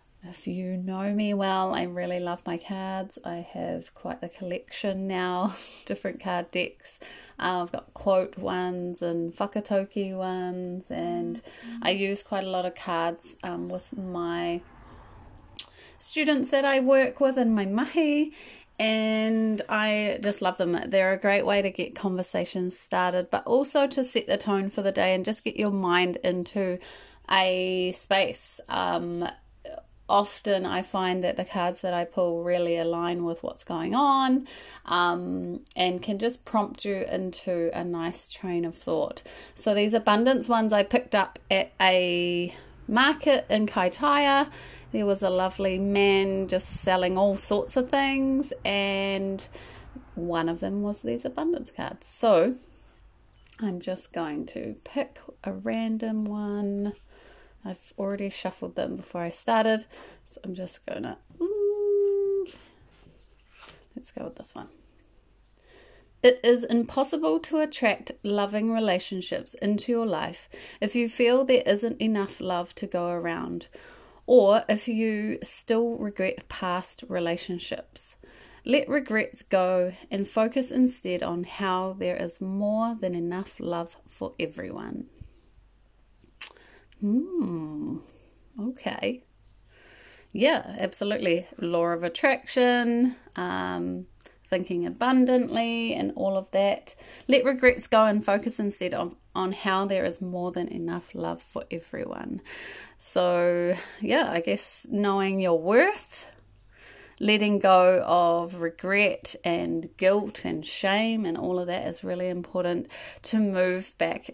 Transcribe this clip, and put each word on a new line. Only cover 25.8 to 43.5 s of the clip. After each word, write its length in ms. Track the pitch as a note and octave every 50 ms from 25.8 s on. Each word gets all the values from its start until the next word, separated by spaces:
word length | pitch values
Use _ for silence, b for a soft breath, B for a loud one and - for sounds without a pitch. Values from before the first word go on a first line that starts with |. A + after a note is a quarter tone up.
| F#3 F3 F3 F3+ F3+ F3+ F3
into 600 | - - F#3 F3+ F3+ F3 - - G3+ F#3+ F#3 F3+ F3+ B B B B B B B B B -
a 600 | F#3+ F#3+ F#3 F#3 F#3 F#3 F#3 F#3 F#3 F#3 F3+ F3+ F3+
space. 680 | - - - G3 G3 F#3+ - - - - - - - -
Um, 600 | - - F#3 F#3 F3+ E3+ E3+ F3 F3 F3 E3+ F3 - - - - - - - - - - - - - - - - -
often 560 | G3+ G3+ G3+ - - - - G#3 G3 F#3+ F#3
I 180 | - - F3+ F#3+
find 380 | - - F#3+ F#3 F#3 F3+ F#3 F3+
that 100 | F3 -
the 80 | - F#3
cards 380 | - - F#3+ F3 F3+ F3 -
that 120 | - F3+ F3
I 120 | F3 F3
pull 360 | F3 - F#3+ F3+ F3 E3+ E3+
really 360 | E3+ F3 F3 F3 F3 E3+ E3+
align 480 | E3 E3 E3+ E3+ E3+ F3 F3 F3 F3 E3+
with 180 | E3+ E3+ E3 -
what's 220 | - - - -
going 280 | - F3 E3 E3 F#3 G#3+
on, 540 | C4 C#4+ C#4 C4+ C4+ C4 C4 B3+ C4+ C4+ B B B B B B B B
um, 800 | - F3 F3 F3 F3 F3 F3 F3+ F3+ F3+ F3+ F3+ F3 F3 - - - -
and 260 | - F3+ F3+ F3+ F3+
can 160 | - A3 G3+
just 280 | G3 A3 A#3+ A#3+ - -
prompt 400 | - - G#3+ G#3 - - - -
you 180 | G3+ G3 F#3+ - -
into 680 | - F#3 F#3 F#3 E3+ - - F#3 F3 E3+ E3 E3 -
a 60 | E3+ F3
nice 460 | F3 F3 E3 E3 E3+ - - - -
train 340 | - - - F3+ F3 E3+ E3+
of 100 | E3 E3
thought. 480 | - - F3+ E3 D#3+ D3 - - - - B B B B B B
So 200 | - - A3 G3+
these 200 | G#3 G#3 G#3+ A3+
abundance 540 | A3+ A3 G#3+ G#3 G#3+ A#3 C4 C4+ A#3 A3
ones 240 | A#3+ A#3 A3+ A3 G#3+
I 120 | G#3+ G3+ G3+
picked 300 | - A#3+ B3 B3 - -
up 260 | G3+ F#3+ - - - - -
at 220 | G3 F#3+ - - - -
a 760 | F#3+ F#3 F#3 F#3 F3+ F3+ F3 F3 F3 F3 F3 F3 F3 F3 B B B B B B B
market 600 | - G#3 A#3+ C4+ D4 D4+ - - D4+ C4+ - -
in 180 | -